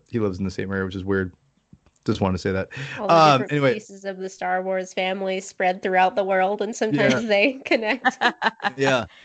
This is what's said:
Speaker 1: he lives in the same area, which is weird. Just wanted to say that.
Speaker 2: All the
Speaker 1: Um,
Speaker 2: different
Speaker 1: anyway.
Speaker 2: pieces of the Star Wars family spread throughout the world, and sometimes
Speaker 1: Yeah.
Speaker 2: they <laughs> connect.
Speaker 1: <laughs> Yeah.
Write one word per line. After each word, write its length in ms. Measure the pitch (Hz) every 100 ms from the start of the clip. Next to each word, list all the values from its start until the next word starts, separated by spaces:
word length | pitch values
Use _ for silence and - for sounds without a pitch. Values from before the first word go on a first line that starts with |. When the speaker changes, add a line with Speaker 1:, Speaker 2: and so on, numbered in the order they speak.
| _
Speaker 1:
he 120 | 120
lives 180 | 104 95
in 80 | 95
the 60 |
same 200 | 92 98
area, 140 | 98 95
which 80 | 92
is 80 |
weird. 300 | 92 98 92 - _ _ _ - _ _ -
Just 160 | 107
wanted 120 | 98
to 80 | 92
say 80 | 101
that. 180 | 95 - - 139 -
Speaker 2:
All 80 | 208
the 60 | 165
Speaker 1:
Um, 160 | 156
Speaker 2:
different 200 | 135 190
Speaker 1:
anyway. 220 | 147 139
Speaker 2:
pieces 320 | 110 - 196 196
of 140 | 190
the 100 | 190
Star 320 | - 180 185
Wars 320 | 185 185 185
family 460 | - 185 196 190 190
spread 420 | 190 - 185 185
throughout 340 | 202 185 185 208
the 80 |
world, 380 | 190 190 185 202
and 140 | 202 240
sometimes 480 | 220 208 - 247
Speaker 1:
Yeah. 40 | 226
Speaker 2:
they 260 | 202 240
<laughs> 120 | 262 -
connect. 500 | 277 220 240 254 - 247 - 220
Speaker 1:
<laughs> 300 | - 202 -
Yeah. 280 | 135 127 107 -